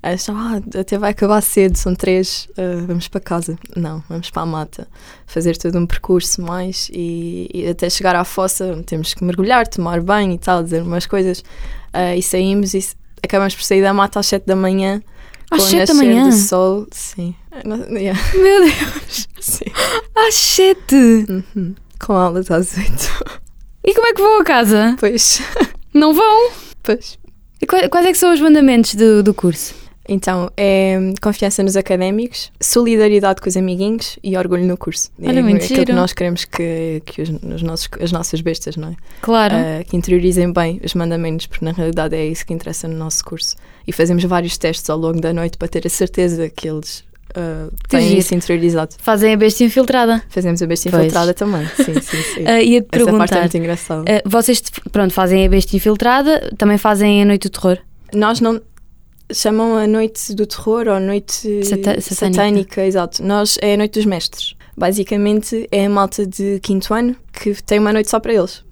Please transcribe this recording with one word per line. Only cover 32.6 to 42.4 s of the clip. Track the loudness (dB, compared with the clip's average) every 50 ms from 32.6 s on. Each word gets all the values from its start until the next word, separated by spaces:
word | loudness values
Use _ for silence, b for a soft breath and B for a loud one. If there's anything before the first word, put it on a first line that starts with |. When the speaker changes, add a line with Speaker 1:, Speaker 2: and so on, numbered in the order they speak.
Speaker 1:
solidariedade | -4 2 2 2 4 4 4 4 4 6 4 4 4 2 0 0
com | -4 -2
os | -2
amiguinhos | 0 0 -2 -2 -2 -2 -2 -2 -4 -6 -10 -12 -10
e | -6 -4 -2
orgulho | -2 0 -2 0 0 0
no | 0 -2
curso. | -4 -6 -8 -6 -6 -8 -8 -10 -6
Speaker 2:
Olha, | -4 0 2 2
Speaker 1:
É |
Speaker 2:
muito | 4 4 2 2 2
Speaker 1:
aquilo | 0 2 2
que | 2
Speaker 2:
giro. | 4 2
Speaker 1:
nós | 2 2 0
queremos | -2 -4 -2 -2 -2 -4 -6
que, | -8 -6 -6 -4 -4 -4 -4 -4 -4 -6 -6 -8
que | -10 -8 -8
os, | -6 -6
os | -6 -8 -8 -8 -6 -6
nossos, | -6 -4 -4 -6 -8 -10 -6 -6
as | -4 -2
nossas | -2 -2 -4 -4 -6 -4
bestas, | -4 -4 -4 -4 -8 -8 -8
não | -8 -8 -10
é? | -10 -12 b b b b
Speaker 2:
Claro. | -2 2 2 4 4 2 2
Speaker 1:
Ah, | 0 0 -2 -4 -6 -6
que | -4 -4
interiorizem | -4 0 2 2 2 4 2 2 2 0 2
bem | 0 0 0 -2 -4 -6 -8
os | -6 -4
mandamentos, | -4 -2 -2 -2 -2 -4 -4 -6 -6 -8
porque | -8 -6 -6 -4
na | -4
realidade | -4 -2 -4 -2 -2 -2 -2 -2 -2
é | -4 -4
isso | -4 -6 -8